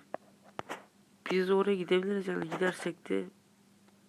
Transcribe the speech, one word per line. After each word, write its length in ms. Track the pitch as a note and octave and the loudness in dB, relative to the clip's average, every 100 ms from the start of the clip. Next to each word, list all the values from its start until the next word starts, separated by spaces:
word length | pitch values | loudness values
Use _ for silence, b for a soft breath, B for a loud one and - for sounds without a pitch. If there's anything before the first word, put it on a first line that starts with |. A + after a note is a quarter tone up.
| - - - - - - - - - _ _ _ - | -12 -14 -14 -20 -16 -12 -12 -14 -16 _ _ _ -2
biz 160 | F#3 F#3 | 0 4
de 60 | |
oraya 220 | G3 G3+ G3 | 4 4 0
gidebiliriz 520 | E3+ F#3 F#3+ G3+ F#3 | 2 2 2 -2 -2
yani 220 | F3+ E3 | -4 -4
gidersek 600 | F#3+ F3+ F3 F3 E3 - | 0 0 0 -6 -6 -2
de 160 | F#3+ F#3 - _ _ _ _ - - | -2 -2 -10 _ _ _ _ -20 -20